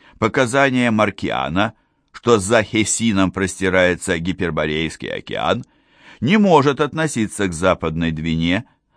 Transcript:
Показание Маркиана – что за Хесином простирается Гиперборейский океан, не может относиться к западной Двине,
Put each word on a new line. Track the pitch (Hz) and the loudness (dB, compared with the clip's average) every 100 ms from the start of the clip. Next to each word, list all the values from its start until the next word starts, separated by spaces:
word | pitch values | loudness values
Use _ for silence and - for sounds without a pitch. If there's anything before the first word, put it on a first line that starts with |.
| _ - | _ -2
Показание | 110 139 123 135 139 127 123 | 0 2 0 2 2 2 2
Маркиана – | 110 104 98 85 58 65 87 110 - _ _ _ | 2 0 -2 -4 -4 -2 -2 -2 -6 _ _ _
что | - - 117 | -4 2 2
за | 95 117 | 4 0
Хесином | 104 107 104 - 113 98 95 | 2 0 -2 0 0 2 0
простирается | - 95 - 95 92 90 85 - 85 | 0 -4 -2 0 2 2 0 -4 -4
Гиперборейский | 85 87 87 78 78 78 80 - - | -4 -4 -4 -2 -2 -2 -4 -8 -10
океан, | 50 - 50 64 120 - _ _ _ - - | -10 -10 -6 -2 -4 -6 _ _ _ -20 -6
не | 127 214 | 0 2
может | 202 156 135 135 | 4 4 4 0
относиться | 147 160 156 123 104 - 101 | -2 -2 -4 -2 -4 -2 -4
к | |
западной | 80 92 85 82 78 82 | 0 0 0 -2 -2 -4
Двине, | 78 80 80 85 92 - _ _ | -4 -4 -2 0 -2 -4 _ _